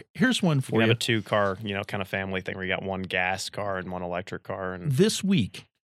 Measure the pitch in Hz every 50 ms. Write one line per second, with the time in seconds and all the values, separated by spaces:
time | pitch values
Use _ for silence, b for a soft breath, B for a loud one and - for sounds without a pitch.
0 | - - _ 147 175 262 240 - - 175 156 139 131 - - 113 113 117 117 117
1 | - - 117 113 98 - - 107 101 98 95 - 113 104 101 98 101 - - 104
2 | 95 - - 98 95 95 95 95 90 - 98 95 92 92 95 - - 95 95 92
3 | 92 87 95 92 90 90 95 92 - - - - 104 101 98 92 90 92 90 90
4 | 90 87 87 87 90 - - 87 - - 98 98 95 92 92 90 - 160 135 127
5 | 190 220 220 - - 190 202 170 101 - - - - _ _ _ _ _